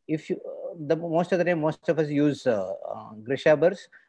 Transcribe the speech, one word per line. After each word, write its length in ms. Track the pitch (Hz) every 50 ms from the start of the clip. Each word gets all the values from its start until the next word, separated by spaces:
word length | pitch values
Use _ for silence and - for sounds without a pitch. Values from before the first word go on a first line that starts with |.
| _ -
If 220 | 156 151 - -
you, 60 | 185 - -
uh, 300 | - - - - - 185 170 147 139
the 80 | 165
most 360 | 156 170 170 156 170 180 -
of 80 | 196 170
the 60 | 175
time, 160 | 175 175 156
most 280 | 151 156 147 - - -
of 80 | 156 156
us 120 | 156 147
use, 360 | 147 143 147 147 131 - -
uh, 280 | 131 113 101 92 92 95 - - -
uh, 260 | 107 110 110 110 110 107 107
Grisha 340 | 120 135 127 - 160 151 143
burrs 300 | 160 180 196 - - - - - _